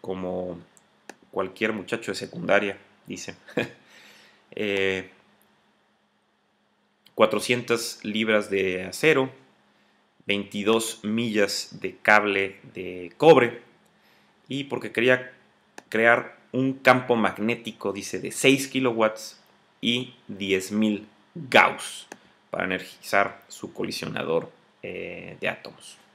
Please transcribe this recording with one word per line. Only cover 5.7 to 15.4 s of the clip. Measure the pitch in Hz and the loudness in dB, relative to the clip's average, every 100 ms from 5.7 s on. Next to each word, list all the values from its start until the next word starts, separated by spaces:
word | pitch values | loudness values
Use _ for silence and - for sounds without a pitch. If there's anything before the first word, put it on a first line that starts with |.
| _ _ _ _ _ _ _ _ _ _ _ _ _ _ - | _ _ _ _ _ _ _ _ _ _ _ _ _ _ 2
cuatrocientas | 110 104 - 123 120 117 - - | 2 2 0 -2 0 -2 -2 -8
libras | 107 107 110 107 101 | -6 -2 2 2 2
de | 98 95 90 | -2 0 -2
acero, | 92 - 151 139 131 - _ _ _ _ _ _ _ _ - | -6 0 2 4 0 -6 _ _ _ _ _ _ _ _ -4
veintidós | 101 101 104 98 113 110 - | -4 -4 -2 0 0 0 -8
millas | 104 113 120 107 98 - - - | -6 -4 -2 0 0 -2 -10 -10
de | 92 - | -12 -4
cable | - 107 104 98 98 - 135 | 4 4 4 -2 -2 -8 -18
de | - 92 90 87 - | -12 -12 -12 -14 4
cobre, | 151 160 117 - - _ _ _ _ _ _ _ _ | 8 8 8 -2 -18 _ _ _ _ _ _ _ _
y | 135 139 | -10 -6
porque | 117 110 | -8 -6
quería | - 123 127 - - | 0 4 4 0 -18